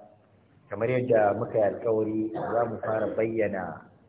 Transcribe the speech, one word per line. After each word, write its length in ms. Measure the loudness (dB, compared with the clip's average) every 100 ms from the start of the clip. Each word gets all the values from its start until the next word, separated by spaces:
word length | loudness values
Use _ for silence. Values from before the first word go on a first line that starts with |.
| -20 _ _ _ _ _ _
kamar 180 | -2 0
yadda 440 | 0 4 4 4
muka 240 | 2 0 2
yi 60 |
alkawari, 680 | 2 2 0 0 0 -2 -4
za 320 | -4 -2 0 -2
mu 120 | -2
fara 260 | -4 -2 -2
bayyana 720 | 0 -2 0 -2 -2 -6 -10 -16 _